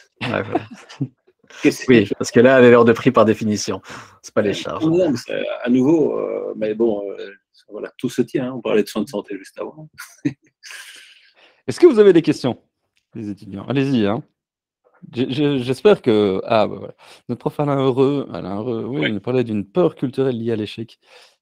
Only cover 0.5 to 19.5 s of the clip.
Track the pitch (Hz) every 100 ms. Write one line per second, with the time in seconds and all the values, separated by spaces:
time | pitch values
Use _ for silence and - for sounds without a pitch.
0.5 | - 110 226 - - 135 _ _ _ _
1.5 | - 147 135 - 123 101 - - - 120
2.5 | 135 123 120 117 113 - 123 107 107 110
3.5 | 104 - 95 - - - _ - - 104
4.5 | - - - 160 170 180 120 - 104 98
5.5 | - 120 127 127 165 131 107 101 101 98
6.5 | 101 107 107 117 104 101 98 98 101 _
7.5 | _ _ 104 95 - 123 - 123 160 127
8.5 | 131 110 107 101 113 104 104 - 98 98
9.5 | - 92 156 156 - - _ - - _
10.5 | _ - - - - - _ _ _ _
11.5 | _ - - 349 226 208 170 156 139 131
12.5 | 110 _ _ _ _ _ 120 104 101 101
13.5 | 98 95 131 135 131 101 117 - _ _
14.5 | _ _ _ _ _ - - 131 131 147
15.5 | 139 120 131 208 196 - 107 104 95 -
16.5 | 113 98 98 98 - - - - 120 151
17.5 | - 143 139 135 127 135 143 123 90 90
18.5 | 101 120 113 110 139 117 104 - 127 123